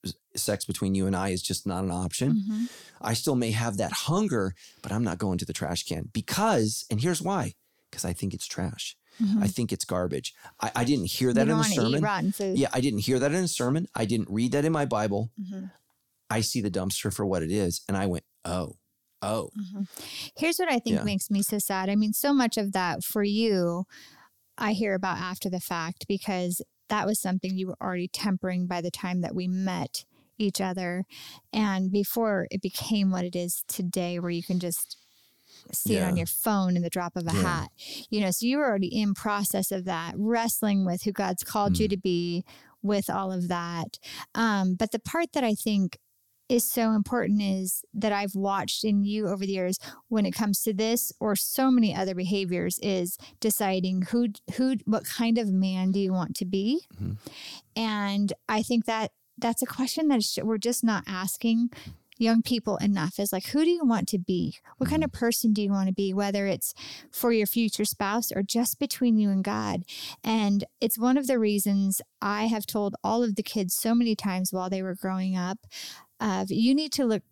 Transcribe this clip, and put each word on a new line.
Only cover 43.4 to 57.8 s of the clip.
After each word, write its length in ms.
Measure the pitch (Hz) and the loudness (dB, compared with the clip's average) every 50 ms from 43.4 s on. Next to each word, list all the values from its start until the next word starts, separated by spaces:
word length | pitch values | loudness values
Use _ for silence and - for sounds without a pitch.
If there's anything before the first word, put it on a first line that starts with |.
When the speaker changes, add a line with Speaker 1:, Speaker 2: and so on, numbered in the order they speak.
| 175 175 | -2 -2
Speaker 2:
that. 500 | 180 175 170 170 170 170 160 - - - - - - - - _ _ | -2 -2 -2 -4 -4 -4 -6 -6 -10 -16 -16 -16 -14 -14 -16 _ _
Um, 400 | - 233 226 208 196 190 185 185 | 2 2 4 4 4 2 2 2
but 160 | 180 226 208 | 2 0 -2
the 60 | - 220 | -2 -4
part 340 | _ - - 330 339 - - | _ -2 0 0 0 0 0
that 100 | 302 254 | 2 2
I 100 | 226 208 | 2 2
think 440 | - - 220 208 202 190 175 - - _ _ _ _ _ _ _ _ _ _ | 2 0 0 2 2 2 2 -2 -8 _ _ _ _ _ _ _ _ _ _
is 160 | 254 240 - | 2 2 2
so 280 | - - 247 226 220 | 2 0 2 2 4
important 480 | 220 214 202 - 254 240 - - 208 208 | 4 2 2 2 0 0 2 2 2 2
is 420 | 202 196 190 190 190 185 - - - _ - | 2 2 0 0 -2 -4 -4 -6 -8 _ -6
that 160 | 208 208 220 | -2 0 2
I've 220 | 208 202 202 196 190 | 2 2 0 -2 -2
watched 480 | 190 196 196 196 196 - - - - - | -2 0 0 0 0 -2 -2 -4 -2 0
in 200 | 220 202 202 202 | 2 2 4 2
you 240 | 202 208 214 214 180 | 2 0 0 0 -2
over 180 | 196 196 196 | -2 -2 -2
the 60 | 190 | -2
years 260 | 196 190 180 180 185 - - - - - _ _ | -2 0 0 0 -2 -2 -6 -14 -18 -18 _ _
when 180 | 233 220 202 | 0 2 2
it 60 | 185 | 2
comes 300 | 180 - 220 208 196 - | 0 0 0 0 0 0
to 100 | - 226 | 0 0
this 400 | 208 190 220 220 233 240 - - - _ | 0 0 2 2 2 0 0 -4 -6 _
or 160 | 214 214 202 | 0 0 0
so 340 | 196 - - - - 262 262 | 0 0 -2 0 2 4 6
many 240 | 254 247 220 208 160 | 6 6 4 4 2
other 200 | 185 190 190 185 | 0 -2 -2 -2
behaviors 640 | 175 180 175 208 196 190 175 180 175 170 180 180 - | -2 0 0 0 0 0 0 0 0 0 0 -2 -2
is 380 | - 202 190 185 175 175 - - - - - _ | 0 0 0 2 0 -2 -4 -10 -14 -20 -12 _
deciding 640 | - 220 - - 220 190 190 185 180 185 185 185 185 - | -2 0 0 2 0 2 2 2 0 0 0 0 0 2
who, 180 | - 240 240 226 202 - _ - - | 2 2 2 2 -2 -6 _ -8 -2
who, 200 | - 254 262 262 202 - | 0 2 2 2 0 0
what 200 | - 220 220 - | 0 0 0 0
kind 340 | - - - - 233 226 240 | -4 -4 0 2 2 4 2
of 140 | 233 202 | 2 2
man 400 | 190 190 190 190 185 185 185 185 | 2 2 2 2 0 0 0 2
do 80 | 190 202 | 2 2
you 120 | 196 185 | 2 2
want 220 | 185 185 170 - 240 | 2 0 0 -2 -4
to 80 | - 202 | -4 -4
be? 420 | 180 190 190 196 220 277 349 - _ - | -2 0 0 2 2 0 0 -2 _ -10
Speaker 1:
Mm-hmm. 180 | 90 98 90 101 107 - - - - - - - - _ _ _ | -6 -6 -6 -6 -6 -10 -16 -18 -16 -16 -16 -16 -18 _ _ _
Speaker 2:
And 560 | 220 | -2